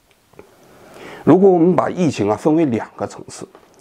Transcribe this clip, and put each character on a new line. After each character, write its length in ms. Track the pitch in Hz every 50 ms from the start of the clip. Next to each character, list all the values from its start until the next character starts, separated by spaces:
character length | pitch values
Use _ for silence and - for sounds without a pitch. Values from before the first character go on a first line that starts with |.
| _ _ _ _ _ _ _ - - _ _ _ _ _ - - - - - - - - - - -
如 140 | 131 151 185
果 120 | 196 196
我 100 | 180 170
们 160 | 160 180 175
把 140 | 135 117 120
疫 200 | 107 170 180 147
情 200 | 110 - 107 101
啊 60 | 107
分 200 | 104 - 165 151
为 80 | 165 170
两 240 | 139 113 107 - - -
个 100 | - 101
层 160 | - - - - -
次， 180 | - - - - - - _ _ _ _